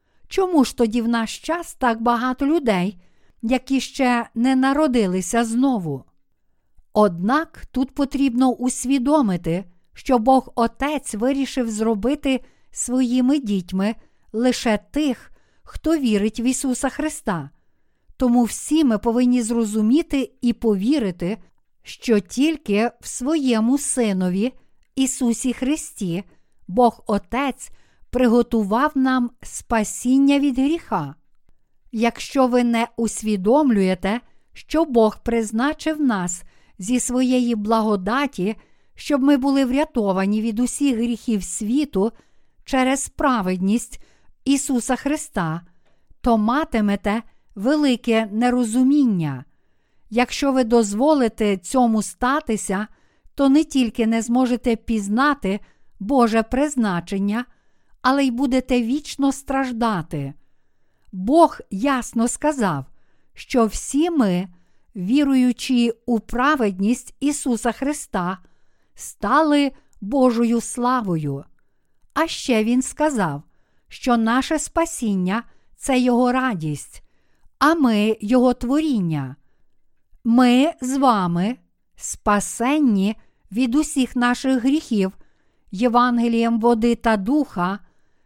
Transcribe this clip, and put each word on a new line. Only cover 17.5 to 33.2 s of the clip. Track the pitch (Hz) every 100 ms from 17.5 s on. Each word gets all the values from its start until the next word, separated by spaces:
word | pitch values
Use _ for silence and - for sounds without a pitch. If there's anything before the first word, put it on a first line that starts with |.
| _ _ _ _ _ _ -
Тому | 254 247
всі | 233 - - 302
ми | 285 208
повинні | 233 233 247 247
зрозуміти | 220 233 220 214 214 277 330 277 247 _
і | 240
повірити, | - 226 202 208 302 208 175 170 220 - _ _ _
що | - - - 208
тільки | - - 302 320 - 202 233 -
в | -
своєму | - 247 330 269 220 226 277
Синові | - - 220 185 185 185 240 - _ _ _ -
Ісусі | 269 - 247 226 254
Христі | 233 254 311 - - 185 170 - _ _ _ -
Бог | 190 240 - -
Отець | 202 - 240 277 - - - _ _ -
приготував | 247 247 240 233 226 196 220 294 277
нам | 262 254 240 -
спасіння | - - - 226 208 - 247 262 277 285
від | 285 247
гріха. | 269 330 - 190 143 - _ _ _ - _ _ -
Якщо | 220 233 - - 277 254
ви | 247
не | 240 233 233 -
усвідомлюєте, | 226 -